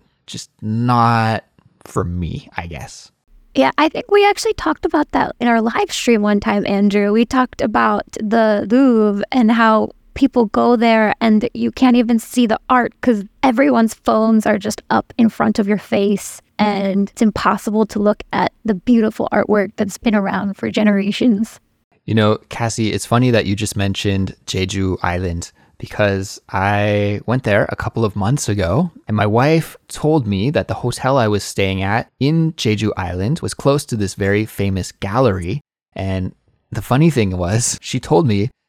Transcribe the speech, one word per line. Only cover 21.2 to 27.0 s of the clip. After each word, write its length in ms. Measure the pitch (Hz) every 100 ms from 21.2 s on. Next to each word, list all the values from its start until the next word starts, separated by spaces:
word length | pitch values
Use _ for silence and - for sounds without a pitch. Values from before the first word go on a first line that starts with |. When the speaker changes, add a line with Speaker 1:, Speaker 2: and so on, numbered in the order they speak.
| 262 202 226 - _ _ _ _
Speaker 1:
You 100 | -
know, 240 | 110 107 110 -
Cassie, 440 | - 117 - 107
it's 140 | 101 -
funny 240 | 117 127
that 160 | 113 92
you 80 |
just 220 | 101 107 101
mentioned 580 | 98 95 104 98 95 - -
Jeju 520 | 98 92 98 95 87
Island, 500 | 90 90 92 85 - _ _ _
because 640 | - - 104 98 98 - -
I 680 | 101 101 104 104 104